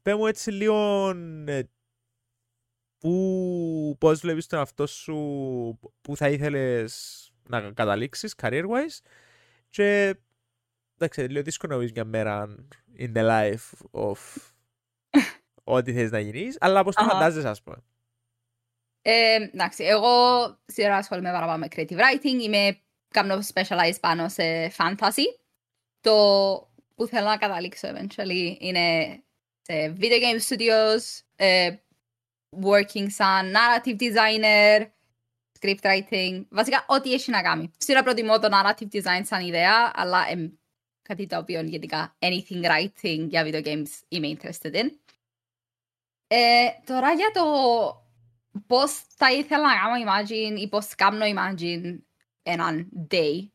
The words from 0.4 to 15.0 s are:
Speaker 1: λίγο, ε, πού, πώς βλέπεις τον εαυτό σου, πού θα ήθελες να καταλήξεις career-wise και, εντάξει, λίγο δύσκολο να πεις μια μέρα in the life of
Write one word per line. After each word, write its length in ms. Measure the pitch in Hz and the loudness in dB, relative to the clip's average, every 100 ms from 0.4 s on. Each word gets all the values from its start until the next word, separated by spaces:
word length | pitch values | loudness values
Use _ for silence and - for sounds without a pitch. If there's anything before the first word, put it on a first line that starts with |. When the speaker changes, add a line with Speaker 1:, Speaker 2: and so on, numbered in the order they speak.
| - | -8
Speaker 1:
λίγο, 580 | 196 214 214 208 202 196 180 170 156 147 | -2 0 0 0 0 -2 -4 -12 -12 -6
ε, 160 | 139 120 _ _ _ _ _ _ _ _ _ _ _ _ _ | -6 -6 _ _ _ _ _ _ _ _ _ _ _ _ _
πού, 960 | 160 185 190 185 180 175 165 160 151 139 | -2 0 0 -2 -4 -4 -4 -4 -6 0
πώς 200 | 160 156 | 2 2
βλέπεις 280 | 170 160 - | -2 -6 -4
τον 120 | 160 | -4
εαυτό 280 | 139 - 147 | -6 -4 -6
σου, 280 | - - 156 147 143 135 127 117 117 - _ | -6 -10 -8 -8 -8 -8 -6 -8 -10 -20 _
πού 140 | - 143 | -12 -4
θα 140 | 143 | -2
ήθελες 920 | 143 147 143 131 120 113 - - - - _ _ | 0 -2 -2 0 -2 -4 -10 -16 -20 -20 _ _
να 220 | 120 104 | -8 -6
καταλήξεις 640 | 104 107 101 120 - 214 - | -4 -2 0 -4 -8 -12 -8
career-wise 580 | 113 131 185 240 311 - _ _ _ _ _ _ _ | -4 -4 -4 -4 -4 -10 _ _ _ _ _ _ _
και, 460 | - 202 202 196 190 _ _ _ _ _ _ _ _ | 0 2 4 2 -2 _ _ _ _ _ _ _ _
εντάξει, 260 | 165 - | -6 -4
λίγο 220 | 127 143 | -6 -4
δύσκολο 320 | 147 - - 131 | -6 -8 -6 -4
να 60 | |
πεις 100 | 120 | -4
μια 140 | 113 110 | -6 -6
μέρα 500 | 110 107 104 104 104 135 _ _ - | -4 -2 -4 -8 -14 -20 _ _ -12
in 160 | 123 | -4
the 80 | 113 113 | 0 2
life 420 | 110 107 110 - - - | 4 2 -2 -10 -20 -16
of 260 | - 104 101 - - _ _ _ _ _ _ | -6 -6 -6 -14 -20 _ _ _ _ _ _